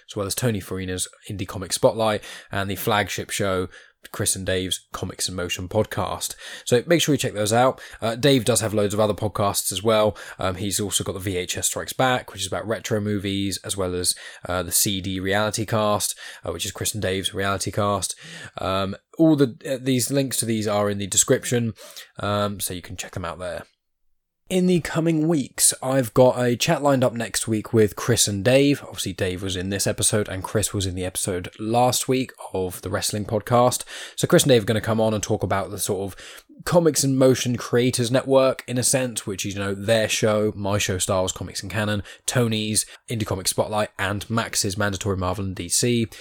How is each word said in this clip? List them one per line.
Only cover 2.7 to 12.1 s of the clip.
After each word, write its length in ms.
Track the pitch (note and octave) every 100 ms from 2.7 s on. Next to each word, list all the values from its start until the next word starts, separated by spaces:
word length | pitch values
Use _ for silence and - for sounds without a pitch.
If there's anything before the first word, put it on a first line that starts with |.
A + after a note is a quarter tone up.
| F#2
flagship 540 | - G#2 G2 - G2
show, 400 | - G2+ F#2 F#2 - - _ -
Chris 240 | - G2+ G2
and 100 | F#2
Dave's 400 | F#2 F#2 - -
Comics 380 | - F#2+ - -
in 60 | F#2
Motion 340 | F2 - F2+
podcast. 680 | A2 G#2 - F2+ F2 - - - - -
So 180 | B2 A2+
make 160 | E3+
sure 120 | D3+ C#3
you 20 |
check 140 | A#2+
those 220 | G2 G#2+
out. 260 | A#2 C3 - - -
Uh, 140 | A2+ A#2+
Dave 280 | C#3 C3+
does 160 | G#2 A2+
have 140 | A2+
loads 200 | G#2 G#2
of 60 | G2+
other 140 | A2
podcasts 580 | G2 G#2+ - G2+ F#2+ -
as 100 | F#2+
well. 360 | G#2+ A2 G#2+ G2 - -
Um, 180 | F#2+ F2+
he's 220 | G2+ F#2
also 280 | G#2 - G2+
got 80 |
the 60 | F#2+
V 180 | F#2+ F2+
H 200 | F2+ -
S 100 | -
Strikes 260 | - E2+
Back, 400 | - B2+